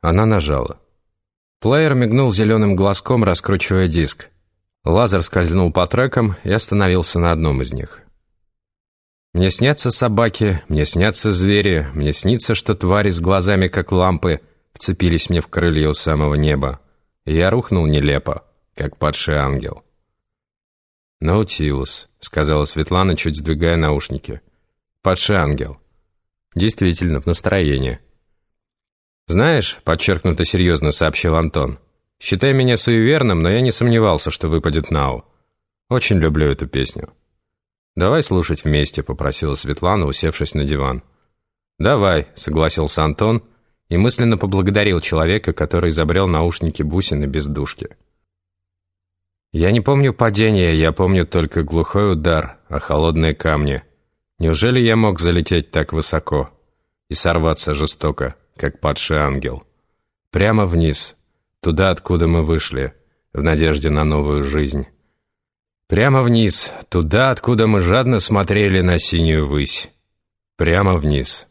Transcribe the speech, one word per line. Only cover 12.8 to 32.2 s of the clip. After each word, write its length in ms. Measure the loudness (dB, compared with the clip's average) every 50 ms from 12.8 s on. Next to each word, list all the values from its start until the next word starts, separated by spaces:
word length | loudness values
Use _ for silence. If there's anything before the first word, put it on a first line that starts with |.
| 0 0 2 2 2 0
с 100 | -2 0
глазами, 480 | 0 2 2 2 2 2 2 2 0
как 240 | 0 0 -4 -4 0
лампы, 480 | 0 2 2 2 0 0 0 -2 -2 -4 _ _ _ _ _ _
вцепились 580 | _ -8 -4 -4 -2 0 0 2 2 0 0 0
мне 120 | -2 -2
в 60 | -2
крылья 420 | -2 -4 0 0 2 2 2 0 0
у 40 | 0
самого 420 | -2 -2 -2 0 0 0 0 0
неба. 440 | 2 2 2 0 0 -2 -4 -6 -10 _ _ _ _ _ _ _ _ _
И 100 | -2 0
я 140 | 2 2 2
рухнул 360 | 2 0 -2 0 0 2 2
нелепо, 580 | 2 2 2 2 2 0 0 -2 -4 -8 -8 _ _ _ _ _ _ _
как 220 | -8 -8 -8 -6
падший 400 | _ -4 -4 -2 -4 -4 -2 -2
ангел». 480 | 0 0 -2 -2 -4 -6 -8 -12 -14 _ _ _ _ _ _ _ _ _ _ _ _ _ _ _ _ _ _ _ _ _ _ _ _ _ _ _ _
«Наутилус», 920 | -2 0 2 2 0 -2 -4 -4 -2 -2 -2 -2 -6 -8 -10 -14 -16 _ _ _
сказала 460 | -14 -6 -4 -2 0 2 2 2 0
Светлана, 500 | 0 -2 -4 -4 0 0 0 2 2 0
чуть 220 | -2 -2 -4 -4
сдвигая 400 | -4 -4 -4 -2 0 0 0 2
наушники. 640 | 2 2 0 0 -2 -4 -6 -10 -10 -10 -10 -14 -14 _ _ _ _ _ _ _ _ _ _ _ _
«Падший 360 | _ -2 -2 0 0 0 0
ангел. 400 | 0 0 0 -2 -4 -6 -10 -12 _ _ _ _ _ _ _ _ _ _ _ _ _ _ _ _
Действительно, 640 | -2 -2 -2 0 0 0 0 0 0 -2 -2 -2 -2
в 60 | -2
настроении». 720 | -2 -4 -2 -2 -2 0 0 2 0 0 0 -2 -4 -6 -8 _ _ _ _ _ _ _ _ _ _ _ _ _ _ _ _ _ _ _ _ _ _ _ _ _
«Знаешь», 520 | -2 0 2 2 2 2 0 -2 -4 -8 -8 _
подчеркнуто 600 | -2 -2 0 0 -2 -2 0 0 -2 0 0 -2
серьёзно 480 | -2 0 0 2 2 2 2 0 -2
сообщил 440 | 0 0 0 0 0 0 -2 0 2
Антон, 440 | 2 0 0 -2 -2 -4 -4 -6 -10 _ _ _ _ _ _ _
«считай 340 | _